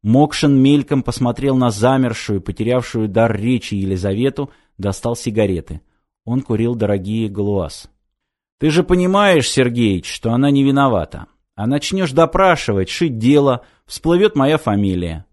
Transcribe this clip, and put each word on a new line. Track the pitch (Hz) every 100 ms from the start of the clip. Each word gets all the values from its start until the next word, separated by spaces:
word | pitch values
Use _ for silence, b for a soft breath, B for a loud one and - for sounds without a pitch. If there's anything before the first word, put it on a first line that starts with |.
Мокшин | 101 123 147 - 151
мельком | 139 135 143 135 139
посмотрел | 123 117 123 117 139 131
на | 123
замершую, | 104 120 135 127 110 - 101
потерявшую | 87 92 113 123 120 117 110
дар | 98 117
речи | 104 110 123 -
Елизавету, | 101 95 92 98 98 131 135 139 b b _
достал | 98 98 - 233
сигареты. | - 107 101 90 - 80 _ _ _ _
Он | - 123
курил | 131 110 117 120
дорогие | 104 101 92 110 110
Галуаз. | 98 101 101 78 - - _ _ _ _ _ _ _
"Ты | 151
же | 160
понимаешь, | 175 180 180 196 202 170 120
Сергеич, | - 123 120 113 95 -
что | - 113
она | 117 143
не | 139
виновата. | 139 139 139 104 80 - - _ _ -
А | 110
начнешь | 143 - 190 160
допрашивать, | 135 160 180 190 170 - 98 95
шить | - 170 117
дело, | 117 143 139 120 b b _
всплывет | - 160 175 208 151
моя | 135 151
фамилия. | - 101 101 90 87 80 -